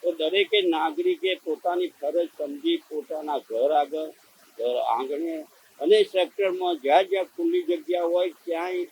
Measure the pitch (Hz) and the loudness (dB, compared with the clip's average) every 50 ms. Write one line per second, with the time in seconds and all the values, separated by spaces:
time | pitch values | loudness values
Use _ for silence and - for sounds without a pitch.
0 | - 175 170 160 156 156 175 196 202 - - 208 190 180 165 156 156 160 151 156 | 0 -2 -2 0 -2 0 2 2 2 4 2 2 2 2 2 2 0 -2 -2 0
1 | 175 180 185 156 - 190 185 180 _ 170 156 151 - 175 175 175 180 170 - _ | 0 0 0 0 -2 -4 -4 -4 _ -6 -6 -4 -2 -2 -2 -2 -2 -4 -6 _
2 | - 147 156 175 170 160 _ - 151 143 143 143 139 165 170 160 - _ 151 151 | -6 -2 0 0 -2 -2 _ -10 -8 -8 -8 -4 -2 -2 -2 -2 -4 _ -8 -8
3 | 139 - 165 151 151 151 147 131 113 _ 113 113 127 143 156 147 147 139 147 156 | -8 -6 -10 -8 -6 -4 -4 -6 -6 _ -2 0 2 4 4 2 2 0 -4 -8
4 | 156 156 - _ _ _ _ _ _ _ _ - 113 120 123 123 117 117 113 117 | -8 -8 -12 _ _ _ _ _ _ _ _ -4 -4 -2 -2 0 0 0 0 0
5 | 131 131 143 143 165 165 165 156 151 - _ _ _ _ _ _ 139 165 208 214 | -2 -4 -4 -4 -4 -4 -6 -6 -10 -14 _ _ _ _ _ _ 4 6 6 6
6 | 202 - - 190 180 - - - 196 190 180 185 185 180 175 147 - 135 143 180 | 6 4 2 0 0 0 0 -2 0 0 0 0 -2 -2 -2 -2 2 4 6 6
7 | 190 185 185 190 185 - _ - 170 165 170 180 175 156 175 165 151 156 175 175 | 6 4 0 -2 -2 -4 _ -2 -2 0 0 0 0 0 -2 -2 -2 -2 -2 0
8 | 175 170 170 180 180 185 160 _ _ 170 170 165 175 180 185 180 175 - | 0 2 2 2 0 0 -2 _ _ -6 -4 -4 -4 -4 -4 -6 -6 -8